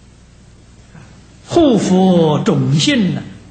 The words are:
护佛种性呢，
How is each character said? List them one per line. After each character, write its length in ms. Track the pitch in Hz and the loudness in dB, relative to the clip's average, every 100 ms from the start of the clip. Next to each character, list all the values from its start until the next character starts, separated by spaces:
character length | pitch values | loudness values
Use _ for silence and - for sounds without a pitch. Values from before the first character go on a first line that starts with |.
| - - - - - - - - - - - - - - - | -20 -20 -20 -20 -20 -20 -20 -20 -20 -20 -20 -20 -20 -20 -4
护 320 | 349 302 214 | 0 2 2
佛 600 | - 185 190 175 160 143 | 0 2 2 2 2 0
种 360 | - 143 131 | -2 -2 0
性 400 | 151 294 269 185 | 0 0 0 -2
呢， 80 | 143 - - - | -4 -10 -18 -18